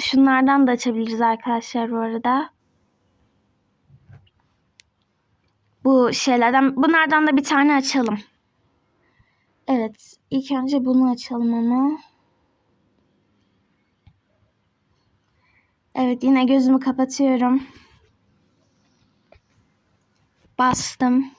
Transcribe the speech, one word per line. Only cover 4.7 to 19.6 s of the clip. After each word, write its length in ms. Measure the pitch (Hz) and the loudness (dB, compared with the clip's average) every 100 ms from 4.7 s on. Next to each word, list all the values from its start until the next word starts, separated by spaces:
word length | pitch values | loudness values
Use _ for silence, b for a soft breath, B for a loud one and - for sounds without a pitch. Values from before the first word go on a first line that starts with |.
| - _ _ _ _ _ _ _ _ _ _ | -20 _ _ _ _ _ _ _ _ _ _
Bu 280 | 262 262 240 | 0 2 2
şeylerden, 640 | - 277 247 240 262 269 269 | 0 -2 0 2 2 0 0
bunlardan 500 | 294 330 311 311 311 | 0 2 2 2 2
da 100 | 285 | 0
bir 80 | |
tane 300 | 285 294 285 | 0 0 2
açalım. 440 | 285 269 277 226 208 - _ _ _ _ _ _ _ _ _ _ _ _ _ - | 2 0 -2 -2 -4 -10 _ _ _ _ _ _ _ _ _ _ _ _ _ -4
Evet, 480 | 254 220 214 - - _ | -2 -2 -10 -20 -20 _
ilk 220 | 269 269 | -6 -4
önce 320 | 269 262 285 | -4 -2 -2
bunu 260 | 254 254 254 | 0 2 2
açalım 440 | 240 - 240 233 | -2 -6 -4 -2
ama. 440 | 233 233 247 277 311 b b b _ _ _ _ _ _ _ _ _ _ _ _ _ _ _ _ _ _ _ _ _ _ _ _ _ _ _ _ _ _ _ _ _ _ _ _ | -2 0 0 0 -4 b b b _ _ _ _ _ _ _ _ _ _ _ _ _ _ _ _ _ _ _ _ _ _ _ _ _ _ _ _ _ _ _ _ _ _ _ _
Evet, 300 | - 254 247 | -4 -4 -2
yine 200 | 254 262 | 0 2
gözümü 360 | 254 269 254 262 | 4 2 4 2
kapatıyorum. 840 | 269 262 262 - 277 254 247 262 269 B B B B _ _ _ _ _ _ _ _ _ _ _ _ _ _ _ | 0 -2 -4 0 0 2 0 0 -4 B B B B _ _ _ _ _ _ _ _ _ _ _ _ _ _ _